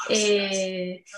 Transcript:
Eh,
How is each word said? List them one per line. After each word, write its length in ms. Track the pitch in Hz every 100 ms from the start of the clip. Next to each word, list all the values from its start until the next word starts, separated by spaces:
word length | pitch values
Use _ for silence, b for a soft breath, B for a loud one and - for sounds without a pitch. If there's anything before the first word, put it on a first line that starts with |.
| -
Eh, 960 | 220 208 202 196 190 190 185 180 180 -